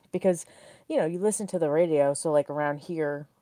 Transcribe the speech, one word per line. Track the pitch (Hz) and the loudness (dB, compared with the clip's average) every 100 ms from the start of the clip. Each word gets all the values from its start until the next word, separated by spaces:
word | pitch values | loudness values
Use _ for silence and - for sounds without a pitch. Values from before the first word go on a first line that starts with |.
| _ | _
because, | 185 190 170 - - - - - | 0 0 0 -6 -20 -20 -20 -4
you | 294 | -2
know, | 160 | 0
you | 175 | 0
listen | 208 208 196 | -2 -2 -4
to | 180 | -2
the | 156 | 2
radio, | 151 175 151 143 143 | 4 4 4 2 0
so, | 165 | 0
like, | 147 143 | 2 0
around | 147 147 143 | -2 -2 -4
here, | 147 165 147 143 151 _ | -6 -4 -4 -4 -10 _